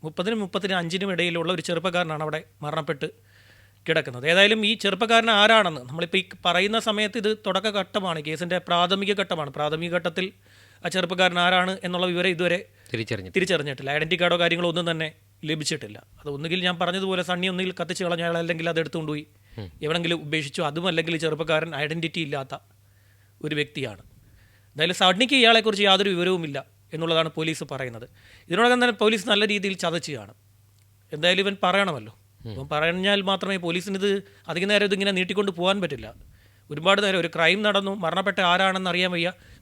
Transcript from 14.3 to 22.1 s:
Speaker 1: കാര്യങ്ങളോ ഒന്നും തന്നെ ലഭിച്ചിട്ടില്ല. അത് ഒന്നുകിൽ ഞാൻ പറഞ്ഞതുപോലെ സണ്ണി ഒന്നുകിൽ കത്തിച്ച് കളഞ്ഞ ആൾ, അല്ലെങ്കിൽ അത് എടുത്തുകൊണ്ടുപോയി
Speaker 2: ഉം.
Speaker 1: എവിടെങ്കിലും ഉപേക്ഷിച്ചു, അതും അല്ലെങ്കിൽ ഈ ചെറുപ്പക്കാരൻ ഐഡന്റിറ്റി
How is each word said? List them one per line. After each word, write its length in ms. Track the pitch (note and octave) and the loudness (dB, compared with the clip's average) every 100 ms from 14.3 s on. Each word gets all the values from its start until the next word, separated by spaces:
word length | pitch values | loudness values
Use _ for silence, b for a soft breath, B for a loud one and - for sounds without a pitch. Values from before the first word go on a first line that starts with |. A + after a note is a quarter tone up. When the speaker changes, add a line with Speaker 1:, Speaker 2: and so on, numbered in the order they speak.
| F3 | 4
Speaker 1:
കാര്യങ്ങളോ 300 | E3+ E3+ F3 | 2 2 0
ഒന്നും 220 | E3 E3+ | -2 -2
തന്നെ 200 | E3 D#3 - _ _ D3+ | -2 -4 -8 _ _ -6
ലഭിച്ചിട്ടില്ല. 580 | D#3 D3+ D3+ G#2+ G#2+ - - | -4 -4 -6 -8 -16 -20 -16
അത് 100 | D3 | -10
ഒന്നുകിൽ 340 | C#3+ D#3+ F3+ | -8 -4 -2
ഞാൻ 160 | F3+ F3 | -2 0
പറഞ്ഞതുപോലെ 440 | F3 F3+ F#3+ F#3 | -2 -2 -2 -2
സണ്ണി 240 | F3+ F3+ F#3 | -2 -2 -2
ഒന്നുകിൽ 260 | F3+ F#3 F3+ | -2 -4 -4
കത്തിച്ച് 220 | E3+ F3 | -6 -4
കളഞ്ഞ 200 | F3+ E3+ | -2 -2
ആൾ, 140 | E3+ E3+ | -2 -2
അല്ലെങ്കിൽ 320 | E3+ E3 E3 | -2 -2 0
അത് 100 | E3 | 0
എടുത്തുകൊണ്ടുപോയി 480 | D#3 E3 D#3 D3+ D3+ _ B B | -2 -4 -4 -6 -8 _ B B
Speaker 2:
ഉം. 140 | G2 - | -14 -8
Speaker 1:
എവിടെങ്കിലും 400 | D3 E3+ E3+ E3+ | -6 -4 -2 -4
ഉപേക്ഷിച്ചു, 400 | D3+ D#3 C#3 - | -2 -6 -6 -4
അതും 260 | D#3+ D3+ F3+ | -4 -2 -2
അല്ലെങ്കിൽ 280 | E3 E3 E3 | -2 -2 -2
ഈ 20 | |
ചെറുപ്പക്കാരൻ 580 | E3 D3+ D#3+ D#3 E3 D3 | -2 -4 0 0 0 -4
ഐഡന്റിറ്റി 460 | D3+ E3 E3 | -4 -2 -4